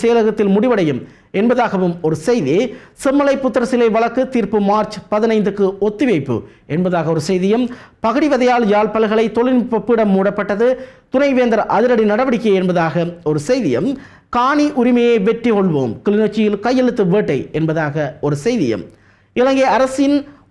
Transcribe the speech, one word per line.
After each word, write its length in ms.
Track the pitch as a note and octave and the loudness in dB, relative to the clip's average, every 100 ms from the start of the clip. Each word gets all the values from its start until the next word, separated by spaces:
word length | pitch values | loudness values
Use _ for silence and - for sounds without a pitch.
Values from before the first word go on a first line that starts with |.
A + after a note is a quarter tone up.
செயலகத்தில் 460 | A#3 A#3 A3 G#3+ G3+ | 0 2 2 0 0
முடிவடையும் 600 | G3 B3+ A3+ E3 B2 - - _ | 2 2 2 0 -2 -8 -20 _
என்பதாகவும் 640 | F3+ A3+ B3 A3+ F#3+ F3+ F3 | -2 0 2 0 0 -2 -2
ஒரு 140 | D#3 D#3 | -2 -2
செய்தி. 600 | - A#3+ C3+ E3 B3+ - - _ | 0 0 0 0 -2 -6 -20 _
செம்மலை 360 | C#4 C#4 C#4+ C4+ | -2 2 2 0
புத்தர் 260 | C4 C4 A#3 | 0 -2 -2
சிலை 240 | A#3+ A#3 | 0 2
வழக்கு 400 | A3 A#3 A#3 C4 | 2 0 -2 -2
தீர்ப்பு 300 | B3+ G3 G#3 | -2 -2 0
மார்ச் 380 | G3 G#3 G#3+ - - | 0 0 -2 -6 -4
பதினைந்துக்கு 640 | G#3 G#3+ A3 G3+ G3+ F#3+ F#3+ | -2 0 0 0 0 -2 0
ஒத்திவைப்பு 600 | G3+ G#3 C#4+ F3 C#3 A2+ - - - | -4 0 0 0 -2 -6 -6 -20 -8
என்பதாக 420 | D3 F3+ F3 D#3 | -4 -2 -2 -2
ஒரு 100 | D#3+ | -2
செய்தியும், 500 | D3+ F#3 F#3+ A3+ B3 - - _ A3 | -2 -2 0 0 -2 -8 -20 _ -2
பகடிவதையால் 580 | A#3+ D4+ C4 B3 B3 A3 | 0 0 2 2 2 2
யாழ் 260 | G#3 G#3+ | 2 0
பல்கலை 400 | A3 A3 A3+ A3+ | 0 0 0 0
தொழில்நுட்ப 480 | - B3+ B3+ A#3+ A3 | 0 0 0 0 -4
பீடம் 320 | G#3+ A#3 G#3 | 0 0 2
மூடப்பட்டது, 600 | F#3+ G3 G3+ G3+ G3+ A#3+ B3+ - - _ | 2 0 -2 -4 0 0 0 -6 -20 _
துணைவேந்தர் 560 | C4 C#4+ B3+ B3 G#3+ - | 0 2 2 2 0 0
அதிரடி 380 | F#3 B3 A#3+ | 0 2 2
நடவடிக்கை 500 | G#3+ G#3+ C4 A#3 A3+ | 2 2 0 0 2
என்பதாக 520 | F#3+ F#3 F3 E3 D#3 E3+ E3+ | 2 2 0 0 -2 -4 -4
ஒரு 160 | D3 D3+ | -4 -2
செய்தியும், 580 | D3 C4+ G3 A#2+ G3+ C4+ - - _ | 0 0 0 0 -2 -4 -10 -20 _
காணி 420 | B3 B3 D4 D4 | -2 0 2 0
உரிமையை 480 | D4 B3 A#3+ A#3+ A#3 | 2 2 2 4 2
வெற்றி 320 | F#3+ A3+ A#3+ | 2 0 0
கொள்வோம், 460 | G#3 G3 D3 B2+ G#2+ - | 2 2 0 -2 -4 -2
கிளிநொச்சியில் 540 | G3+ G#3+ G#3 G#3 G3+ | 0 0 0 0 0
கையெழுத்து 480 | A3+ B3+ B3+ B3 G3 | 0 2 0 0 0
வேட்டை 420 | G3+ F#3+ C#3+ A2 | 0 0 -2 -4
என்பதாக 640 | - D#3+ D#3 D3+ D3 D3+ - | -4 -2 -2 -4 -4 -6 -4
ஒரு 140 | C#3+ D3 | -4 -2
செய்தியும், 500 | A#3 B3 C3+ G#2 - - _ _ _ | -2 -2 -2 -4 -8 -20 _ _ _
இலங்கை 300 | - B3+ C4+ | -2 0 2
அரசின் 640 | C4 G#3 C4 C4+ C#4 C#4+ C#4 - _ | 2 2 0 0 0 0 -2 -16 _